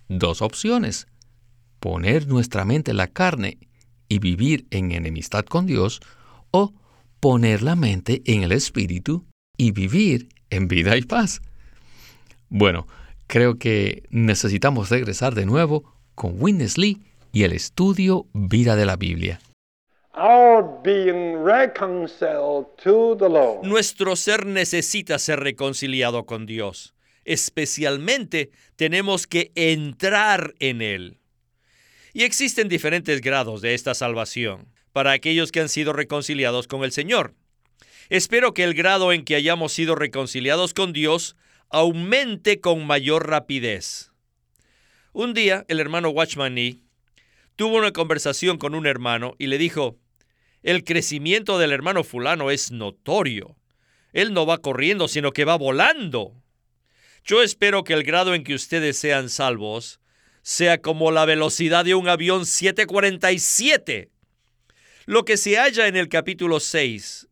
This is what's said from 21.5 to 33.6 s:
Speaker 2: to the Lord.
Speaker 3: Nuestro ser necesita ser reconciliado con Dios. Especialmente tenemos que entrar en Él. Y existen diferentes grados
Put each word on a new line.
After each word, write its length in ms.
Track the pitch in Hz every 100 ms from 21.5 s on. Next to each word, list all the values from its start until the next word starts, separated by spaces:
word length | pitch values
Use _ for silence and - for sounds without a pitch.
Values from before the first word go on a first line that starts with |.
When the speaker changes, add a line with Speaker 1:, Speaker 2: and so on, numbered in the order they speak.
| 233 262 - 196 180 165 - 160 151 143 143 135 -
Speaker 2:
to 340 | 185 220 226 220
the 100 | 190
Lord. 380 | 156 127 104 190
Speaker 3:
Nuestro 500 | 214 202 - 190 175
ser 300 | - 208 202
necesita 720 | 196 170 175 - 208 - 147
ser 220 | - 151
reconciliado 840 | 139 - 139 131 139 131 120 120 107
con 200 | 113 110
Dios. 480 | 110 101 - - _ _ _ -
Especialmente 1300 | 160 - - 147 - 147 139 170 269 196 160 143 _ _ _
tenemos 500 | 160 180 196 185 -
que 260 | 170 170 -
entrar 1000 | 160 156 147 123 190 202 214 190 - -
en 240 | 135 120
Él. 340 | 110 98 90 - _ _ _ _ _ _ _ _ _
Y 100 | -
existen 460 | 240 - 269 - 208
diferentes 500 | 165 147 175 156 143
grados 420 | 127 135 113 107